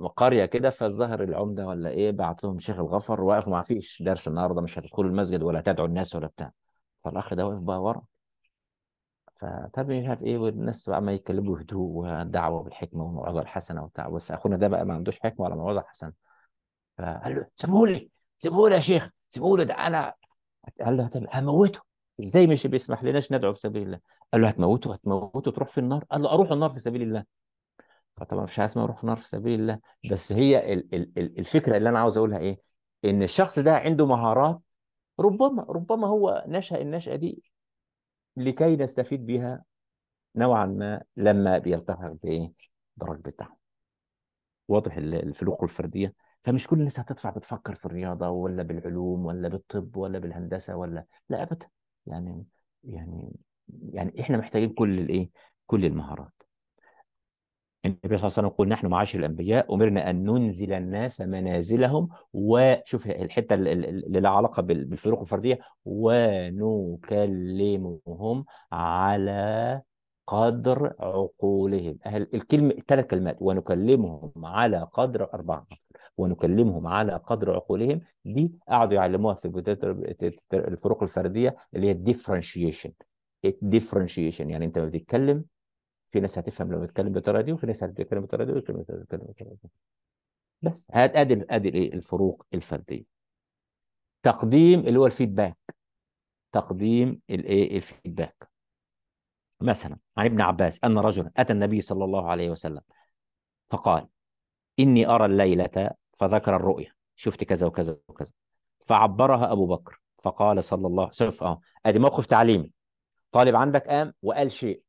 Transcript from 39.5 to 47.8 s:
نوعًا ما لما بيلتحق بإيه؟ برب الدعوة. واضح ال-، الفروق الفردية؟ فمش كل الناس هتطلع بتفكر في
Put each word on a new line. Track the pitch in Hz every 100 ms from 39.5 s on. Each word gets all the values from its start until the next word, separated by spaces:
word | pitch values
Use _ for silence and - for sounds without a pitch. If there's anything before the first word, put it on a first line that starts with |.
| 127 _ _ _ _ _ _ _ 113
نوعًا | 123 110 98
ما | 98 101 107 - -
لما | 104 101 98 90
بيلتحق | 87 85 92 87 87 78
بإيه؟ | 82 80 82 _ _ _ _ -
برب | - - -
الدعوة. | - - _ _ _ _ _ _ _ _ _ _ _ -
واضح | 104 107 82
ال-، | 76 82
الفروق | 78 71 92 -
الفردية؟ | 87 - 85 98 95 - _ _
فمش | 123 127 -
كل | 160
الناس | 143 131
هتطلع | 120 135 104
بتفكر | - - 117 -
في | 98